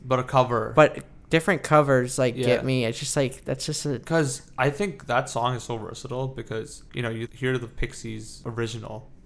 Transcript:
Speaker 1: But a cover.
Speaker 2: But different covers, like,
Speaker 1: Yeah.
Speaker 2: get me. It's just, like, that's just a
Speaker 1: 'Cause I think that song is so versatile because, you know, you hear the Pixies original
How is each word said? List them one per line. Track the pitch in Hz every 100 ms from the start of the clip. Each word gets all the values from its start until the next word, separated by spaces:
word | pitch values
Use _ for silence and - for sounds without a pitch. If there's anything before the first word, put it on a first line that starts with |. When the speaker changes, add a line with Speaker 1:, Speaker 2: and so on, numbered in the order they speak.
Speaker 1:
But | 127 127
a |
cover. | 127 135 120 117 110
Speaker 2:
But | 120 151 - - - -
different | 160 180 165
covers, | - 151 143 131 123 131
like, | 127 123
Speaker 1:
Yeah. | 123
Speaker 2:
get | 120
me. | 135 127
It's | 117 123
just, | 143 147
like, | 131 -
that's | - 135 -
just | 151 147
a | 120
Speaker 1:
'Cause | - 165 139 - - -
I | 131
think | 143 202 - -
that | 123 131
song | 120 120
is | 123
so | - 117
versatile | 104 117 - 123 131
because, | 131 - 113 110 - -
you | -
know, | 120
you | 113 117
hear | - 127 127
the | 123
Pixies | - 127 - 117 110 - -
original | 123 113 113 113 107 110 - -